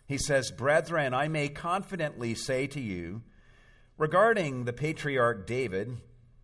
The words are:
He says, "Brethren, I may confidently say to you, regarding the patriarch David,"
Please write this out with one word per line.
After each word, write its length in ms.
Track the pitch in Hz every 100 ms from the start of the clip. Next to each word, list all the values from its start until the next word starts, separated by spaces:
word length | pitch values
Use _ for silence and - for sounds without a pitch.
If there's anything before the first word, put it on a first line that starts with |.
| -
He 120 | 139
says, 340 | - 139 127
"Brethren, 640 | - 131 156 156 165 135
I 140 | 127 151
may 220 | 156 143
confidently 840 | 151 170 185 190 185 151 127 117
say 320 | 110 - 131 139
to 160 | 147
you, 400 | 117 90 85 107 - - - - - - _ -
regarding 720 | 156 180 226 226 151 127 120
the 80 |
patriarch 720 | 120 156 160 151 131 120 107 90
David," 560 | 123 120 92 113 120 - - - -